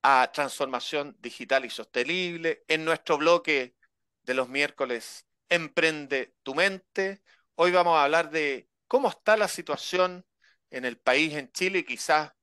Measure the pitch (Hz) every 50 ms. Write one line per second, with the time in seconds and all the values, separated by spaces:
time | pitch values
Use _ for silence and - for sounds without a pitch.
0 | - 135 139 127 127 123 - - 143 131 - - 143 131 131 120 - - - 147
1 | 143 147 - _ - 120 - - 123 - 131 135 135 113 - - 110 _ - 127
2 | 120 139 170 185 180 175 170 165 165 165 156 _ _ - 156 160 160 160 160 151
3 | _ - 160 143 151 165 175 170 170 160 151 139 127 123 _ _ _ _ _ _
4 | _ _ _ _ _ - 127 131 127 123 131 139 143 143 - - 139 123 120 113
5 | - - - - _ _ _ _ _ _ 175 170 165 147 _ - 160 160 156 151
6 | 147 127 143 131 127 - _ _ _ 135 131 151 180 196 190 185 _ _ _ -
7 | 196 196 196 _ _ _ _ _ _ _ _ - 165 180 180 180 175 175 165 156
8 | 143 143 156 165 165 151 151 160 151 143 135 120 - _ _ _ _ _ - 262
9 | 285 214 - _ _ - 214 214 208 180 - - 175 - 147 - - - 180 180
10 | 185 180 180 180 180 _ _ _ _ _ _ _ _ _ - 131 127 127 117 _
11 | _ 131 127 143 160 156 147 151 135 127 _ - 185 185 196 180 160 - 123 110
12 | - - 156 156 151 147 _ _